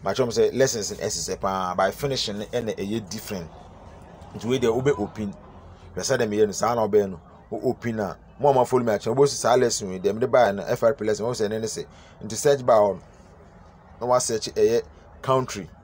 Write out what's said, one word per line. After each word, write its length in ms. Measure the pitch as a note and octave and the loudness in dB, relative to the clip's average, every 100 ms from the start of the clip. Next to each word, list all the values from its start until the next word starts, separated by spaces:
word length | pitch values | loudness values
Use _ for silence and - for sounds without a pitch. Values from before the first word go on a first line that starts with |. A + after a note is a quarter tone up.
Makyerɛ 220 | F#2+ G#2 | -2 0
mo 80 | A#2+ | 0
sɛ 220 | A2 G#2+ | 2 0
lessons 360 | A#2+ B2+ A#2+ G2 | 0 -4 -6 -8
no 40 | G2+ G#2 | -8 -6
ɛsesɛ 320 | - - F#2 | -6 -8 -4
paa, 360 | G2 F#2+ F#2 | -4 -2 -4
by 160 | F#2 F#2+ | 0 -2
finishing 480 | - C#3+ B2+ - G2+ | -2 -6 -4 -6 -8
no 60 | G#2 | -6
ɛna 280 | A#2+ A2+ | -6 -6
ɛyɛ 360 | - G2 A2+ F#2+ | -6 -6 -6 -6
different. 400 | A2 - G2 E2 - - - - - - - - | -12 -10 -10 -12 -18 -20 -20 -20 -20 -20 -20 -18
Nti 120 | G#2 A2 | -10 -4
wei 120 | B2+ | 0
deɛ 240 | A#2 B2+ | 2 2
wobɛ 160 | C3+ C#3+ | 2 0
open. 360 | G2+ - G#2 - - - - - - | -2 -4 -8 -8 -20 -20 -20 -20 -14
Hwɛ 60 | F2+ | -8
sɛ 180 | F#2 B2+ | -2 0
dɛ 80 | A2+ | 0
meyɛ 200 | G#2 G#2 | 2 2
no, 60 | |
saa 220 | F#2+ A2 | 2 0
na 140 | A#2+ G#2+ | 0 2
wobɛyɛ 220 | G#2 G2+ | 2 2
no. 100 | F2 - - - | -6 -16 -20 -12
Wo 100 | - | -4
open 360 | C3 - A#2+ A2 | -4 -2 -6 -4
a, 160 | G2 - - - | -6 -6 -18 0
mo 80 | C#3+ | 4
a 60 | |
mo 100 | C3 | 4
follow 180 | A#2+ B2+ | 4 2
me 100 | A#2 | 2
akyɛ, 220 | G#2 A2+ | 0 0
wobɛhu 120 | A#2+ C#3 | 2 2
sɛ 100 | - | 4
saa 180 | A#2 B2+ | 2 4
lesson 340 | A#2+ - G2+ | 4 0 -6
wei 80 | F#2 | -2
deɛ 160 | G2 | -2
mede 160 | G#2+ B2 | 0 2
baeɛ 240 | B2+ A2 | 4 4
no, 80 | G2 | 2
F 200 | - - | -4 0
R 100 | A2+ | 0
P 100 | G#2+ | 0
lesson, 220 | G#2+ G#2+ A2+ | -2 -2 -2
wobɛhu 80 | |
sɛ 140 | B2 G#2 | -2 -4
ɛno 100 | A2 | -4
ne 60 | A2 | -6
sɛ. 200 | - D#2+ - - - | -8 -14 -18 -20 -16
Nti 80 | G#2+ | -10
search 300 | A2 C#3+ C#3 | 0 2 2
bar 160 | B2 A2 | 6 6
hɔ 140 | G#2 | 6
no, 60 | F2+ - - - - - - - - - - | 0 -12 -20 -20 -20 -20 -20 -20 -20 -20 -8
na 60 | A#2+ | 0
wa 120 | B2 | 2
search 360 | - A2+ - | 2 -4 -4
ɛyɛ 280 | - G#2+ A#2 - - - - | 2 4 2 -2 -20 -20 -10
country. 480 | - C3 B2+ G#2 E2 - | 0 0 0 -8 -12 -16